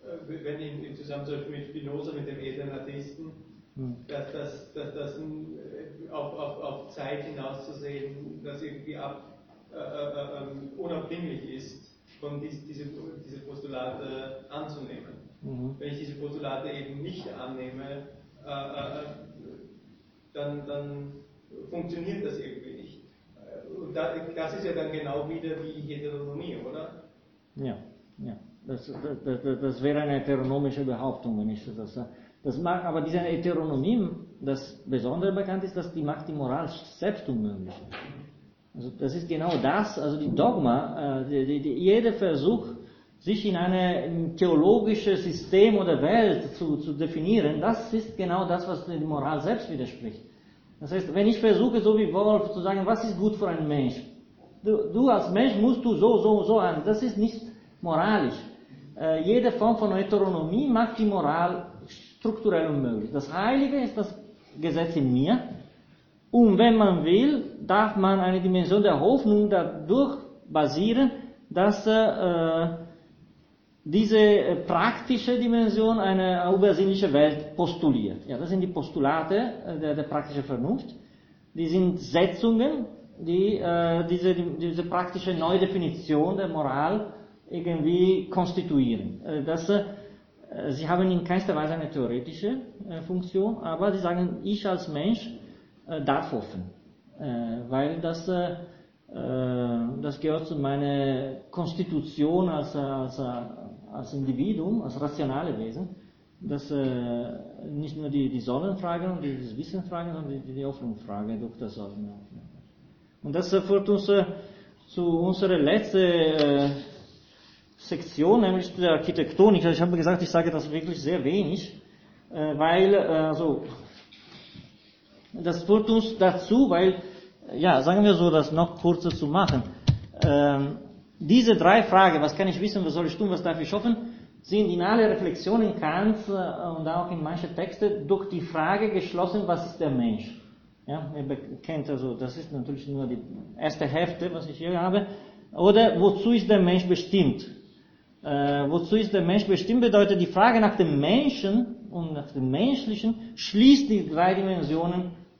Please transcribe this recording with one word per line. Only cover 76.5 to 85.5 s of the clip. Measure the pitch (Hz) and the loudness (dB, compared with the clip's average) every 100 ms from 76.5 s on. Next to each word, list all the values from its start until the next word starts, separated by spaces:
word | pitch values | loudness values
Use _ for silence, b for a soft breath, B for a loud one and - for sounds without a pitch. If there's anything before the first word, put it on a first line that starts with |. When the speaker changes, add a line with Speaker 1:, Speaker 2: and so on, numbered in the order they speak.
| 190 | 6
Speaker 2:
übersinnliche | 202 170 190 196 196 | 6 6 2 2 4
Welt | 139 151 151 - - | 6 6 4 -8 -2
postuliert. | 175 - 160 117 104 90 - | -2 2 2 2 0 -6 -8
Ja, | 123 | -8
das | 165 | -2
sind | 190 | -2
die | 185 | -2
Postulate, | 170 135 170 135 160 160 196 | -4 -6 0 0 0 0 0
äh, | 240 - - 165 | 0 -6 -10 -6
der, | 156 147 | -4 -4
der | |
praktischen | 156 147 - 143 | -2 -4 -4 -8
Vernunft. | 131 123 135 240 - - B B B B _ | -6 -4 -2 -4 -6 -18 B B B B _
Die | - 165 | -6 0
sind | 180 180 165 | 2 2 0
Setzungen, | - 165 180 - 226 226 269 302 226 - - - | 0 2 2 2 2 2 2 -2 -6 -12 -20 -12
die, | 165 180 202 214 | -2 2 2 0
äh, | 170 170 170 170 165 | 0 0 2 0 0
diese, | 175 180 | 0 2
diese | 175 170 143 170 165 | 2 -2 -4 -4 -4
praktische | 170 175 180 185 185 | -2 -2 -2 -4 -4
Neudefinition | 170 165 | -2 2